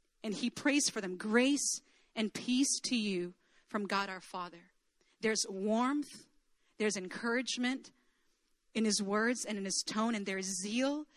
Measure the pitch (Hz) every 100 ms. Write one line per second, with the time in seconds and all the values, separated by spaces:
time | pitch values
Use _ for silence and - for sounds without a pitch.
0 | _ _ 226 185 240 - 285 285 - 226
1 | 190 185 214 226 262 285 - - _ _
2 | _ 247 220 - 240 254 269 - - 247
3 | 208 180 175 - _ _ _ - 196 196
4 | 196 185 - 185 175 170 180 _ _ _
5 | _ _ 220 208 - 190 208 220 254 294
6 | 285 - - _ _ _ _ - 214 202
7 | 185 - 233 240 247 - 247 269 - _
8 | _ _ _ _ _ _ _ 214 220 208
9 | 196 208 226 247 - 208 196 - - 214
10 | 226 220 202 190 190 185 202 233 269 294
11 | 302